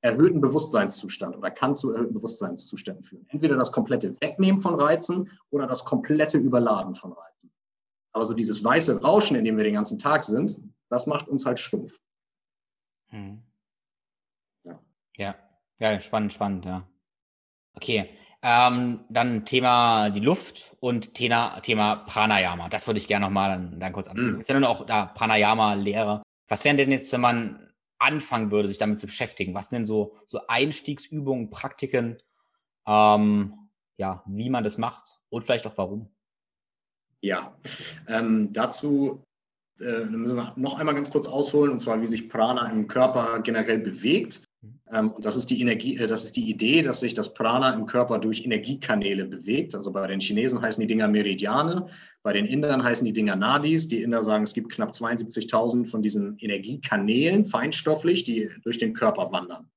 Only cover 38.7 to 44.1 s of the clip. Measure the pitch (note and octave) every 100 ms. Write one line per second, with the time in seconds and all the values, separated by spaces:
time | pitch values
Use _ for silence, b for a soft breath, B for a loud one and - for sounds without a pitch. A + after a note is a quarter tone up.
38.7 | - D3 C#3+ C#3 - _ _ _ _ _
39.7 | _ A#2+ A2+ A2 A2+ A#2 B2 A#2 B2+ C3+
40.7 | C#3 D3+ C#3+ C#3+ D3 - C3+ C#3+ D3 C#3+
41.7 | B2 A#2+ A2 A2+ A2+ - - A2+ B2+ A2+
42.7 | A2 G#2+ B2+ B2+ B2+ A#2 A2+ G#2+ A2+ A2
43.7 | A2 G#2 - G#2+